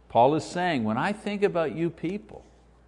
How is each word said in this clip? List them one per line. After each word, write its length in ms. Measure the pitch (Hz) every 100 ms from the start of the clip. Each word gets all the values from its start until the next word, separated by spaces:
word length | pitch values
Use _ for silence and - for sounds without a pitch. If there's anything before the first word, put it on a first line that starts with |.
| -
Paul 260 | 113 127
is 100 | 156
saying, 400 | - 180 180 143
"When 120 | 107 113
I 160 | 175
think 300 | 208 208 202
about 340 | 196 170 156 156
you 140 | 165
people, 540 | - 160 202 - - - _ _ _